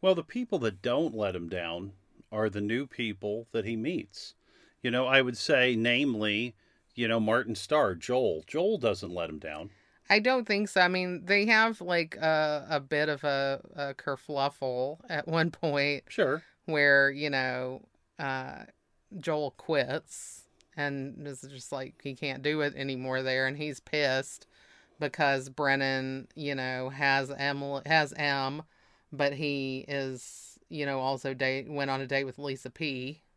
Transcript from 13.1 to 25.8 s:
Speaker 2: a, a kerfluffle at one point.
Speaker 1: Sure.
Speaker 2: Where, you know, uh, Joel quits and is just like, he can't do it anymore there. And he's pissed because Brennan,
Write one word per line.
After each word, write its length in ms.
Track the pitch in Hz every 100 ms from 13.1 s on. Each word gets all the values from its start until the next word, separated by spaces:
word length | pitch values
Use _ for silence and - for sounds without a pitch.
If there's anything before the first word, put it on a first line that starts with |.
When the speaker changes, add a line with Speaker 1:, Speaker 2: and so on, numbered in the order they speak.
| 147
Speaker 2:
a, 380 | 147 139 139 135 - -
a 180 | 143
kerfluffle 1040 | 139 - 135 - 147 139 - 131 123 131 156 -
at 200 | 156 147
one 220 | 165 170
point. 540 | - 165 143 143 143 -
Speaker 1:
Sure. 340 | - 160 151 - _ -
Speaker 2:
Where, 440 | 156 143 139 139
you 200 | 139 147
know, 560 | 139 127 127 127 131 - _ _ _
uh, 460 | 147 131 131 139 - _ _ _ _ 196
Joel 320 | 165 151 147
quits 880 | - - 156 127 147 - - - - - _ _ -
and 500 | 147 139 135 - 147
is 160 | 135
just 280 | 135 135 -
like, 300 | 139 131 -
he 120 | 143
can't 280 | 131 147 135
do 180 | 135 151
it 120 | 147 139
anymore 460 | 139 131 131 131
there. 240 | 131 131 131
And 100 | 143
he's 220 | 151 135
pissed 680 | - 151 143 131 139 - - _ _ - _ _
because 500 | 147 - 147 135 131
Brennan, 800 | 131 143 139